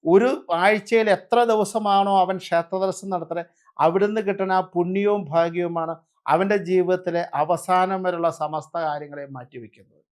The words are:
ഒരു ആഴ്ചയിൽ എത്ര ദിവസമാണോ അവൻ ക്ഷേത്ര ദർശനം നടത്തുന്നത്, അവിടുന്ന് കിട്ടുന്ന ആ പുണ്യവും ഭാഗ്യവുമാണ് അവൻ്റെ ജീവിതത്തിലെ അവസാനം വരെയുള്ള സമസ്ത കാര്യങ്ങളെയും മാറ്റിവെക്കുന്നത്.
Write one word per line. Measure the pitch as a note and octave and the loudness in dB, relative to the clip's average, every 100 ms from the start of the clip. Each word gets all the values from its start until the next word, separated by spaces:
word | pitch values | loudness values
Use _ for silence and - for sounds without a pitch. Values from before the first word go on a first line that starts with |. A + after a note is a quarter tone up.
| D#3+ | 6
ഒരു | F#3 B3 - - E3+ | 6 6 0 -4 2
ആഴ്ചയിൽ | F#3+ G#3+ G3 A3+ A3 F#3 | 2 2 2 2 4 0
എത്ര | - A#3+ A#3 | 2 2 4
ദിവസമാണോ | G#3+ G#3 A3 G#3 G3 G3 G3 | 2 0 -2 2 2 4 2
അവൻ | F#3 F#3 - | 2 -2 -2
ക്ഷേത്ര | E3+ E3 F#3+ | -2 -2 -2
ദർശനം | F#3+ F#3 G3 F#3 | -2 -4 -6 -8
നടത്തുന്നത്, | E3 E3+ E3+ _ _ - D#3 | -6 -8 -10 _ _ 0 2
അവിടുന്ന് | F#3 G#3 A3 G3+ | 2 0 0 -4
കിട്ടുന്ന | G3 F#3+ F#3 | -4 0 0
ആ | F#3 F3 | 0 -2
പുണ്യവും | F3 F#3+ G3+ G#3 D#3 | -2 0 0 0 0
ഭാഗ്യവുമാണ് | E3 E3+ E3+ F3 E3+ E3 D#3+ _ _ - | 0 0 -2 -4 -4 -6 -8 _ _ -2
അവൻ്റെ | D#3+ G3 G#3 E3+ | 0 2 -2 0
ജീവിതത്തിലെ | F#3 F3+ F#3 F3+ E3+ F3 C#3 | 0 2 -2 -2 -4 -4 -4
അവസാനം | D#3 E3+ - F#3 F#3 F#3+ F#3 | -2 -2 0 0 0 -2 -4
വരെയുള്ള | E3+ E3+ D#3 | -2 -2 -2
സമസ്ത | D3+ D#3 D3 E3+ D#3 | -6 -6 -8 -6 -6
കാര്യങ്ങളെയും | D3 D3 C#3+ C#3 C3 | -6 -10 -14 -14 -14
മാറ്റിവെക്കുന്നത്. | B2 B2+ A2 _ F#2+ D2+ _ | -16 -18 -18 _ _ _ _